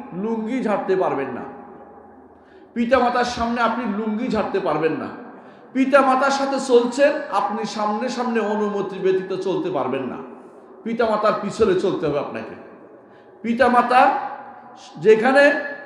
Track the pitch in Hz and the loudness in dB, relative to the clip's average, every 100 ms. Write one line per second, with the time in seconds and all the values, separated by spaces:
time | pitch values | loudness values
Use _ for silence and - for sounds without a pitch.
0 | - 170 214 226 220 262 214 196 147 185 | -14 -8 -4 -4 -4 -4 -2 -2 0 0
1 | 165 139 131 117 80 - - - - - | 0 -2 -6 -8 -12 -16 -18 -20 -20 -20
2 | - - - - - - - 226 233 262 | -20 -20 -20 -20 -20 -20 -12 -4 2 2
3 | 240 247 240 - 233 240 226 233 240 202 | 2 2 -2 -2 -4 0 -2 -2 -4 -4
4 | 220 214 247 208 185 196 180 151 160 147 | -4 -4 -2 -2 -2 -2 -2 0 0 -2
5 | 104 - - - - - - 254 269 277 | -8 -12 -16 -20 -20 -20 -8 -2 4 4
6 | 262 254 277 269 277 269 240 240 247 269 | 4 2 2 0 0 -2 4 4 4 4
7 | 285 302 - 196 202 214 214 220 214 214 | 2 2 -4 -2 -2 -4 -6 -4 -2 -2
8 | 247 - 240 226 202 208 208 202 190 - | -4 -4 -2 -2 0 0 -2 -2 -6 -2
9 | 180 190 185 185 190 165 180 139 120 135 | 0 0 -2 -4 -2 -2 -2 -2 -2 -4
10 | 127 95 - - - - - - 220 233 | -4 -8 -12 -16 -20 -20 -20 -12 -6 -2
11 | 226 208 214 185 202 - 220 185 190 156 | 0 2 0 0 -2 0 2 2 0 -2
12 | 156 143 - 117 - - - - - - | -2 -2 -4 -8 -12 -14 -18 -20 -20 -20
13 | - - - - 226 233 247 240 240 254 | -20 -20 -20 -12 -4 2 4 4 4 6
14 | 285 - - - - - - - - 156 | 4 2 -4 -10 -16 -20 -20 -20 -20 -2
15 | 175 220 247 277 285 294 - - | 6 6 6 6 6 4 -4 -10